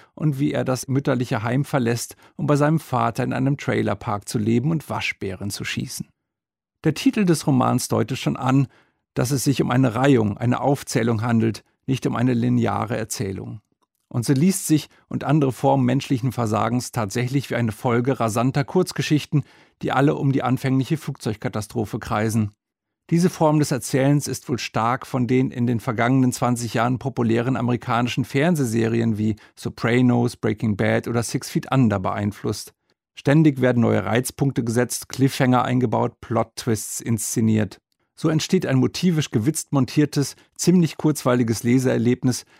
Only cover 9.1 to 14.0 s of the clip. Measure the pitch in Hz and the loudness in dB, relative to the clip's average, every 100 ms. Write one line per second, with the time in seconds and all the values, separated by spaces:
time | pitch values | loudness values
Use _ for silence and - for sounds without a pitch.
9.1 | - 123 139 147 135 143 123 131 107 139 | -4 -2 0 0 0 2 2 2 2 4
10.1 | 131 107 104 120 123 123 143 - - 113 | 4 2 0 -2 0 0 -2 -2 -2 0
11.1 | 113 120 113 113 107 - _ - 131 139 | 0 0 2 2 -2 -10 _ -6 -4 -2
12.1 | 113 123 120 123 123 113 101 107 120 110 | 0 0 0 2 0 0 -2 -4 -6 -6
13.1 | - 101 98 113 113 _ _ _ _ | -6 -6 -8 -10 -14 _ _ _ _